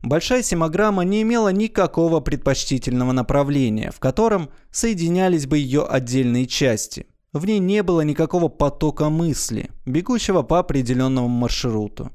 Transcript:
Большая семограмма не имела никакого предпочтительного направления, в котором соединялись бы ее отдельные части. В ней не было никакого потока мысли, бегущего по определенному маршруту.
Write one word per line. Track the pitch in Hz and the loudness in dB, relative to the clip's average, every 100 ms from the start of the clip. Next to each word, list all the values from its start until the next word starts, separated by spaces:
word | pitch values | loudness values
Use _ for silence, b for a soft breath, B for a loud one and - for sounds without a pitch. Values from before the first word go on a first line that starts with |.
Большая | 123 147 - 254 | 0 -2 2 0
семограмма | - 175 160 170 214 196 | 0 0 0 2 2 2
не | 180 208 | 0 0
имела | 220 240 214 | 2 2 2
никакого | 190 220 - 180 - 165 160 | 2 0 0 0 2 2 2
предпочтительного | 131 143 - 135 - 131 123 123 123 | 0 -2 0 -2 0 -4 -2 0 0
направления, | 131 117 143 139 143 127 107 - | 0 0 0 2 2 0 0 -4
в | - | -4
котором | 131 131 226 202 147 b b | -2 2 2 0 -4 b b
соединялись | - 233 202 165 175 185 170 139 | -4 -2 0 0 2 2 2 2
бы | 151 | 0
ее | 135 139 - | 2 0 0
отдельные | 135 123 127 127 120 127 | -2 0 0 2 2 0
части. | - 139 110 - - - _ _ | 0 0 0 -4 -12 -16 _ _
В | 151 180 | -6 0
ней | 214 | 0
не | 185 208 | 2 0
было | 185 170 | 2 2
никакого | 151 143 160 180 165 | 2 0 0 2 0
потока | - 143 - 156 - 151 | 0 -2 0 -2 0 0
мысли, | 156 170 135 - 110 - - - | 0 0 -2 -4 -6 -8 -12 -4
бегущего | 135 180 247 - 185 | -4 0 -2 2 0
по | 127 165 | 2 0
определенному | 180 143 120 127 131 131 120 | 2 -2 0 0 2 0 0
маршруту. | 120 120 - 127 110 107 - - | 0 0 -2 -2 -2 -4 -8 -14